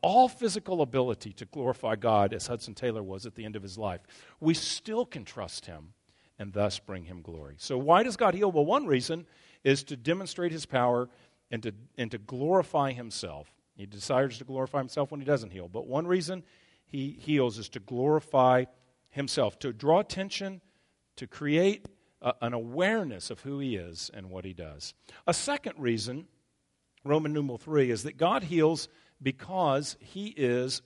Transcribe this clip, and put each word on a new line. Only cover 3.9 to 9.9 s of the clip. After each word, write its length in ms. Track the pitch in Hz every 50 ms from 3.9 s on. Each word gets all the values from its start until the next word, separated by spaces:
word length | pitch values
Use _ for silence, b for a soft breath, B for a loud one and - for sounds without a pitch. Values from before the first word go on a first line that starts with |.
| 87 87 _ B B B B B B B
we 140 | 156 156 165
still 540 | - - - - - - 220 220 233 247
can 180 | 247 - 131 98
trust 400 | - - 120 101 82 - - -
him 300 | - 85 78 76 82 - _ _ b b b b b b
and 160 | - 104 101 95
thus 240 | 104 104 101 95
bring 280 | - _ - 98 92 82
him 180 | 85 92 87 80
glory. 320 | 85 82 80 73 69 71
So 220 | 73 - - 135 127
why 240 | 139 147 170 190 233
does 120 | 254 202
God 200 | - 233 196 175
heal? 160 | 190 208 196
Well, 120 | 175 151 147
one 220 | 151 220 285 285
reason 400 | 185 143 127 123 - 165 170 165 b b b b b b b b
is 200 | 135 139 139 -
to 120 | -